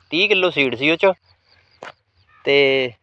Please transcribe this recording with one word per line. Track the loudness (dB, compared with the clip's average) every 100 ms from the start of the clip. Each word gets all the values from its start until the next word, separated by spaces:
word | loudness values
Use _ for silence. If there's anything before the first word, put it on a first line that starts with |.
| _
ਤੀਹ | -4 -2
ਕਿਲੋ | 0 0
ਸੀਡ | 0 -2 -2
ਸੀ | -2
ਉਹ | 0
'ਚ। | 0 -2 _ _ _ _ _ _ -20 -20 _ _ _ _
ਤੇ | 0 2 4 2 -2 -8